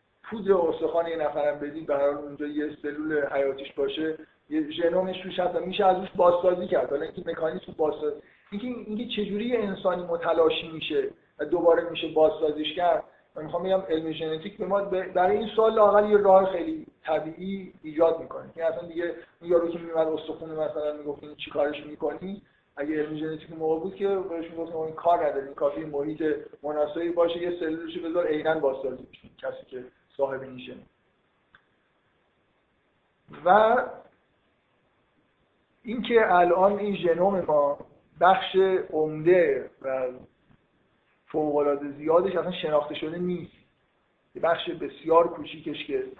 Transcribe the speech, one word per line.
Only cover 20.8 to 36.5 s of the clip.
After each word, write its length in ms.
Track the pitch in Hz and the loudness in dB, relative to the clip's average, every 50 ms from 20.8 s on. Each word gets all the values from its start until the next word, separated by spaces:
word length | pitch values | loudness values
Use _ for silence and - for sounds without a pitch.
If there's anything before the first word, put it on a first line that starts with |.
| 151 151 151 | -4 -4 -6
می‌گفت 260 | 151 147 147 139 - | -6 -8 -10 -10 -10
این 120 | - 147 147 | -12 -16 -14
چی 160 | - - - | -14 -12 -6
کارش 360 | - 143 143 147 147 143 147 | -2 0 0 0 -2 -4 -10
می‌کنی، 560 | 151 151 - 160 147 151 - 180 190 202 190 - _ _ _ _ _ _ | -14 -10 -6 -6 -6 -4 -6 -8 -10 -10 -12 -14 _ _ _ _ _ _
اگه 260 | 139 143 151 156 151 | -8 -6 -4 -2 -2
علم 140 | 151 151 156 | -4 -4 -6
ژنتیک 360 | 151 156 156 160 156 - - 165 160 | -6 -6 -6 -8 -10 -12 -14 -10 -4
موقع 220 | 160 156 160 160 | -2 0 0 0
بود 140 | 185 196 190 | -2 -6 -6
که 140 | - 202 196 | -2 -2 0
بهش 420 | 196 190 180 - 170 165 160 165 | 0 0 -2 -4 -6 -8 -8 -8
می‌گفت 220 | 165 165 165 165 | -10 -10 -8 -8
ما 140 | 170 160 160 | -6 -6 -6
این 80 | 160 156 | -6 -6
کار 320 | - - 170 175 170 160 | 0 2 4 4 4 4
نداریم، 180 | 143 139 139 135 | 0 0 -2 -4
این 100 | 139 139 | -6 -4
کافی 300 | - 156 143 - 151 160 | -2 -2 -2 -2 -4 -6
محیط 400 | 156 143 143 143 156 156 151 165 156 147 151 - - - - | -6 -4 -4 -4 -4 -4 -2 0 0 0 -2 -4 -10 -14 -10
مناسبی 460 | - 147 151 151 147 147 - 165 170 170 | -8 -4 -2 -2 -2 -2 -2 -2 -4 0
باشه، 340 | - 170 170 170 - 175 | 2 2 2 2 2 -2
یه 180 | 175 180 175 175 | -4 -4 -4 -4
سلولشو 480 | 170 156 156 165 170 - - 175 165 165 | -4 -4 -4 -6 -8 -8 -10 -8 -6 -4
بذار 180 | 165 175 170 | -2 0 0
عیناً 320 | 156 151 151 156 160 160 160 | 0 0 0 0 0 0 2
بازسازی 440 | 143 135 127 - 135 131 123 127 | 0 0 0 -2 -6 -8 -8 -10
بشه، 260 | - - - - - - _ _ | -14 -18 -20 -20 -20 -20 _ _
کسی 280 | 131 131 131 131 - | -10 -10 -10 -10 -12
که 180 | - 131 123 127 127 _ _ _ _ _ | -14 -14 -14 -14 -16 _ _ _ _ _
صاحب 260 | - 139 135 135 127 | -4 -2 -2 -2 -6
این 160 | 131 127 127 127 | -10 -12 -14 -14
ژن. 200 | 127 127 123 - - _ _ _ _ _ _ _ _ _ _ _ _ _ _ _ _ _ _ _ _ _ _ _ _ _ _ _ _ _ _ _ _ _ _ _ _ _ _ _ _ _ _ _ _ _ _ _ _ - 151 147 147 | -16 -16 -16 -18 -20 _ _ _ _ _ _ _ _ _ _ _ _ _ _ _ _ _ _ _ _ _ _ _ _ _ _ _ _ _ _ _ _ _ _ _ _ _ _ _ _ _ _ _ _ _ _ _ _ -20 -14 -2 4
و 320 | 175 190 208 220 226 240 254 - - - - - _ _ _ _ _ _ _ _ _ _ _ _ _ _ _ _ _ _ _ _ _ _ _ _ _ _ _ _ _ _ _ _ _ _ _ | 6 6 8 6 6 4 2 0 -2 -8 -14 -18 _ _ _ _ _ _ _ _ _ _ _ _ _ _ _ _ _ _ _ _ _ _ _ _ _ _ _ _ _ _ _ _ _ _ _
اینکه 520 | - 190 226 254 - - 240 226 220 - 180 | -10 -8 -6 -4 0 4 4 4 6 6 6
الان 440 | 180 175 175 | 6 6 6